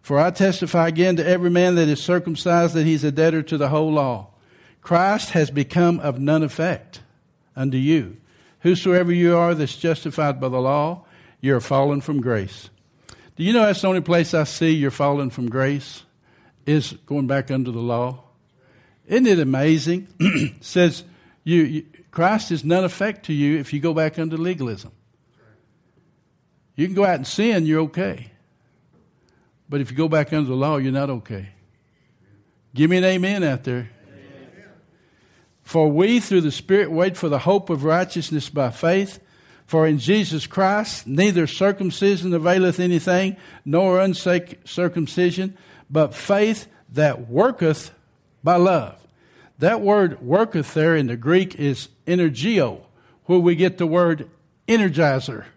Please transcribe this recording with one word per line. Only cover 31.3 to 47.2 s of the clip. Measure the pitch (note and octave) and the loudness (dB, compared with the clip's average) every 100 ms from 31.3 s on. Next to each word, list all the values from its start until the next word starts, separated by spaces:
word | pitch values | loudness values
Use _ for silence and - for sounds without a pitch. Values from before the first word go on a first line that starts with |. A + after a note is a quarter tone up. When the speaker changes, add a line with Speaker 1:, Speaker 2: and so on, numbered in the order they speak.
| G2+ G2 _ _ _ _ _ _ _ _ _ _ _ _ | -12 -12 _ _ _ _ _ _ _ _ _ _ _ _
Speaker 1:
Give | B2+ D#3 | 0 2
me | F3+ | 4
an | |
amen | F#3 F#3 F#3 G3+ | 2 0 -2 -2
out | E3+ B2+ | -2 -4
there. | - B2 A2+ _ - | -4 -8 -8 _ -20
Speaker 2:
Amen. | - - - - - - - _ _ _ _ _ _ _ _ | -20 -20 -20 -20 -20 -20 -20 _ _ _ _ _ _ _ _
Speaker 1:
"For | - E3+ D#3 | -4 2 2
we | D3 G3 A#3+ | 4 4 2
through | - F#3+ | 2 2
the | D#3+ | 2
Spirit | C#3 - G3 F3+ | -4 0 2 2
wait | D#3+ F#3 F3+ | 0 -2 -2
for | E3+ | -2
the | C#3+ | -2
hope | E3 G3 F#3+ | 2 0 0
of | D#3+ | -4
righteousness | D3 E3 F#3 - D3+ D#3 - | 0 0 0 -6 -4 -6 -6
by | D3 C3 | -4 -4
faith. | A#2 E3 F#3 G3 - _ _ _ - _ | -2 0 0 0 -8 _ _ _ -20 _
For | D#3+ D#3 | 0 2
in | D3 | 2
Jesus | A#2+ G#3 F3+ D#3 - | 2 0 0 -4 -6
Christ | - F#3+ G#3 G#3+ - - | -2 0 0 -4 -10 -6
neither | C#3 G3+ F3 D#3 | 0 2 2 -2
circumcision | - G3 G3 F#3 - G3 G3 F3+ | 0 0 0 -4 0 0 0 0
availeth | E3+ D#3+ F#3 F#3 E3+ | 0 2 2 2 2
anything, | F3+ F3 E3+ F3+ F#3+ F#3+ - - - | 0 0 2 0 0 -6 -16 -18 -2
nor | D#3+ F#3+ F3+ | 0 2 2
uncircumcision, | F#3+ F3+ - F3+ F3 - - - F3 F3 D3+ - F3+ F3 F#3+ F#3+ - - _ | 2 0 0 -2 -2 -18 -14 -4 -2 -2 -4 0 0 0 -8 -8 -20 -20 _
but | D3+ D3 | 0 0
faith | C#3+ - G3+ G#3+ A3 - _ _ | -2 -2 2 2 -2 -8 _ _
that | A#2+ D3+ B2 | 0 0 0